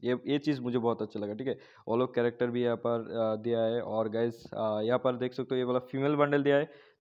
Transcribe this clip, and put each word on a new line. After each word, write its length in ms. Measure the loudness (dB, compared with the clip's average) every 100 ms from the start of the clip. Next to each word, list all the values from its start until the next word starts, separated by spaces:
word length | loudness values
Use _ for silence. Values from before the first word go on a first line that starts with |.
ये, 140 | -4 -2 0
ये 100 | 0
चीज़ 240 | 0 -2
मुझे 160 | -2 0
बहुत 240 | 0 0
अच्छा 180 | -4 -6
लगा, 140 | -6
ठीक 140 | -4 -4
है। 120 | -6 -10 -14 -2
ओलोक 280 | 0 0 2
कैरेक्टर 320 | 0 0 0
भी 160 | 2
यहाँ 140 | 0 0
पर, 340 | 0 -2 -2
अ, 300 | -2 0 0
दिया 200 | 0 0
है, 200 | 2 0
और 280 | -2 -2 -2
गाइस, 340 | 0 -2 -2 -10
अ, 280 | -4 -2 0
यहाँ 180 | 2 2
पर 160 | 2 0
देख 180 | -2
सकते 220 | -4 -4 -2
हो 40 |
ये 40 |
वाला 160 | 0 -2
फीमेल 360 | -2 -2 0 4
बंडल 280 | 4 4
दिया 120 | 4 2
है। 400 | 2 -6 -20 _